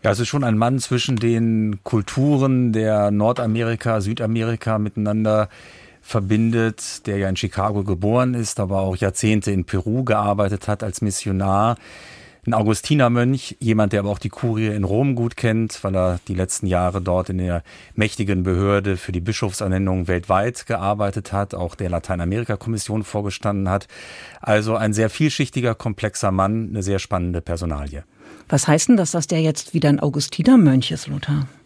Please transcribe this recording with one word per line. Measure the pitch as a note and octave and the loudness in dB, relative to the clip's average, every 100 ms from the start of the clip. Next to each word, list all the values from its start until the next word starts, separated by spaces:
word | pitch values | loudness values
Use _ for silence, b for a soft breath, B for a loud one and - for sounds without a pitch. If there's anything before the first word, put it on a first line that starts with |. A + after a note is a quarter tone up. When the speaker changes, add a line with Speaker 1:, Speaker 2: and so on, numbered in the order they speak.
Speaker 1:
Ja, | G#2+ | 0
es | G2+ | 0
ist | A#2+ | 0
schon | C#3+ | 0
ein | B2+ A2 | 2 2
Mann | A#2 C3 | 2 0
zwischen | - B2 - A#2+ | 0 -2 0 0
den | A#2 A#2 A2+ A2 G#2+ G2+ | 2 2 2 2 0 -4
Kulturen, | - A2+ G2+ - C#3 C#3+ C3+ B2+ B2 | -2 -2 -2 0 2 4 4 2 2
der | A2 A2 G#2+ G#2 | 2 2 2 2
Nordamerika, | G#2 G#2+ B2 A#2 A2 A2+ A2+ A#2+ A2 | 4 2 2 0 0 0 -2 0 0
Südamerika | G2 G#2+ A2 A2+ A2+ A#2 - A2 | -2 -2 -2 0 -2 -2 -2 -2
miteinander | G#2 - G#2 G#2+ A2 G#2+ G#2 b b b b b | -2 -2 -2 0 2 2 0 b b b b b
verbindet, | - A2+ G2 G#2+ A2+ A#2 A2+ A2 - - - | -4 -2 2 2 4 2 0 -2 -12 -10 -6
der | G2+ | -2
ja | F#2+ | -2
in | F#2 | -2
Chicago | F#2+ - G2+ G#2 | -4 -2 -2 0
geboren | G2 F2+ G2+ A#2 B2+ | -2 0 2 2 2
ist, | A#2+ A2 - | 0 -4 -4
aber | F#2+ F#2+ | -2 0
auch | F#2+ F#2 | 0 0
Jahrzehnte | G2 - A2 G#2+ G2+ | -2 0 2 2 2
in | G2 | 0
Peru | F2 G2 G#2+ A#2+ | 0 -2 0 -2
gearbeitet | B2 G#2 G#2 G2+ G2+ G2+ - | 0 0 2 2 0 -2 -4
hat | G#2 | -4
als | G#2+ - | -4 -4
Missionar. | G#2+ F#2+ G#2 F#2+ F#2+ G2 A2+ A#2+ B B B B B B - | -4 -2 -2 0 2 4 2 0 B B B B B B -2
Ein | A2+ | 2
Augustinermönch, | G#2+ A2 - D3 B2 A#2+ B2 C3 - - | 2 0 2 4 4 4 2 0 -4 -6
jemand, | A#2 G#2+ G#2 | 0 2 2
der | G2+ | 2
aber | G2 | -2
auch | G2+ | -4
die | G#2 | -6
Kurie | - A#2+ A2 A2 | -4 -2 0 0
in | G#2 F#2+ | 0 0
Rom | G#2 C#3 | 2 2
gut | A#2+ A#2 - | 0 -2 -2
kennt, | A#2+ A2 A2+ - | 0 0 -2 -4
weil | G2 F#2+ | -2 0
er | F#2 F2+ - | 0 0 -4
die | |
letzten | F2+ F#2 - G2 | -4 -2 -2 0
Jahre | F2+ F2+ F#2+ | 2 0 -2
dort | F2+ F2+ F2+ | 0 0 0
in | F#2 | -2
der | F2+ F2 b b b | -2 -4 b b b
mächtigen | - G#2+ - G2+ F#2 | -2 -2 0 -2 0
Behörde | F#2 F2+ G2 G2+ G2 F#2 | 2 2 2 2 0 -4
für | - | -4
die | F2+ | -6
Bischofsernennung | F2+ A2 G#2 F2+ G2+ F#2 F#2+ F#2 F2+ | -4 -4 -4 -2 -2 0 0 0 0
weltweit | F2+ E2+ F#2+ A2+ B2 - | -2 0 0 0 -6 -6
gearbeitet | A#2 G2 G#2 G2+ G2 - | -4 -2 0 -2 -4 -4
hat, | G2 G2 | -4 -4
auch | F#2+ F2 - | -4 -6 -4
der | F#2 | -4
Lateinamerika-Kommission | F2 - F2+ E2+ G#2 A#2 G#2 A2+ A2 - G#2+ | -4 -4 -4 -2 -2 -4 -6 -4 -6 -4 -6
vorgestanden | G2+ G#2 G2+ - G#2+ G2+ F#2+ | -4 -6 -6 -4 -4 -2 0
hat. | G2 - B B B B B | -2 -4 B B B B B
Also | - G#2+ G#2+ A2+ | 0 2 2 0
ein | A2 | 0
sehr | G#2 A2 | 2 0
vielschichtiger, | - D3+ - C#3 - A#2+ A2+ | 2 0 0 -2 0 -2 -2
komplexer | A#2 G2+ G#2+ - G#2 | -4 -4 -4 -2 0
Mann, | F#2+ G2 A2 A2 | 2 2 0 -4
eine | G#2+ | -4
sehr | F#2+ F#2+ | 0 -2
spannende | - F#2+ F2 E2+ | -2 -2 -2 -4
Personalie. | - E2+ F2 D2 C#2+ C#2 - B B B - | -4 -4 -4 -4 -6 -12 -16 B B B -2
Speaker 2:
Was | C#3+ - | 0 4
heißt | D3+ - | 2 6
denn | A#3 | 4
das, | E3+ | 4
dass | E3+ D#3 | -2 0
der | D#3+ | 0
jetzt | D#3+ D3+ - | 2 0 -4
wieder | E3 D3 | 0 2
ein | C#3+ | 4
Augustinermönch | C#3+ D3 - - G3+ B3+ D#3+ C3 - | 2 -2 -4 0 6 8 8 6 2
ist, | D#3 - | -6 -6
Lothar? | C#3+ - D3 C3+ - | -8 -2 -2 -2 -8